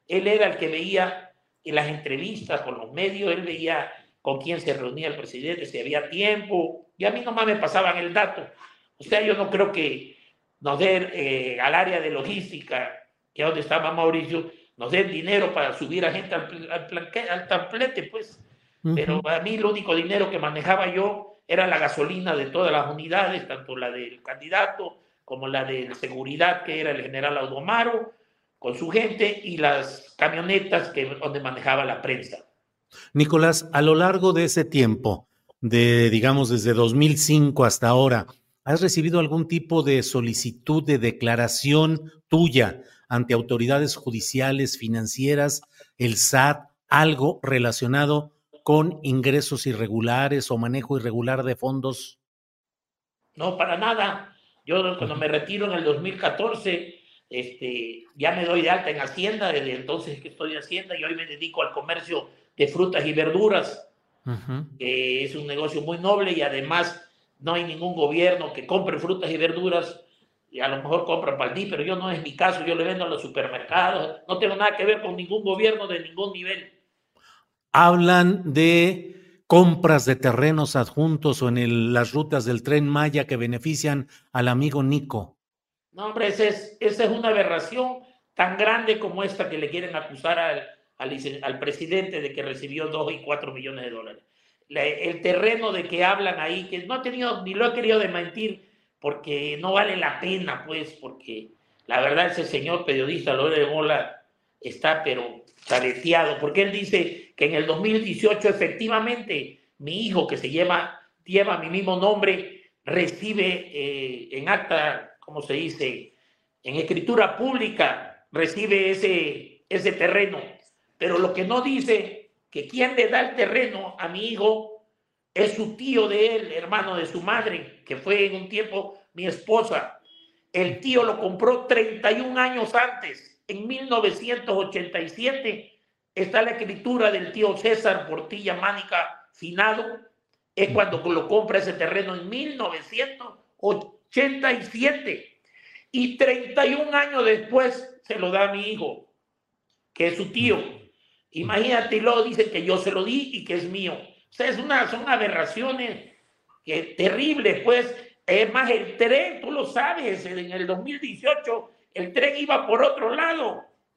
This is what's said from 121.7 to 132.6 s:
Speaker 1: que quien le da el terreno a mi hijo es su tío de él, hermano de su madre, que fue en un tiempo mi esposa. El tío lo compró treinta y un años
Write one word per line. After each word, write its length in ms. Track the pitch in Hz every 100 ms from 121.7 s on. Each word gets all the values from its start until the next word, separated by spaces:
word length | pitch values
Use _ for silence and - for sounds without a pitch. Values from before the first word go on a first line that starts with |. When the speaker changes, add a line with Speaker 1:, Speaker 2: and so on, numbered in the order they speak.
| 269 - 214 - - - _ _
Speaker 1:
que 180 | 147 -
quien 280 | 247 254 254
le 120 | 226
da 220 | 254 240
el 60 | -
terreno 600 | 196 240 226 196 190 180
a 100 | 170
mi 200 | 185 226
hijo 600 | 208 214 220 220 - _ _ _ _ _
es 200 | 185 214
su 220 | 226 214 -
tío 320 | 262 240 202
de 280 | 208 226 220
él, 160 | 165
hermano 460 | 160 175 202 190 175
de 80 | 160
su 160 | 175
madre, 640 | 180 226 214 170 143 - -
que 100 | -
fue 300 | 190 202 196
en 100 | 190
un 140 | 180
tiempo 500 | 214 214 196 - - _
mi 120 | 170 180
esposa. 720 | 165 - 226 226 151 - - _ _ _ _ _
El 280 | 180 - -
tío 240 | 269 247
lo 160 | 220 -
compró 460 | 190 185 233 247 -
treinta 460 | 233 220 - 202
y 80 | 226
un 180 | 254 254
años 380 | 254 254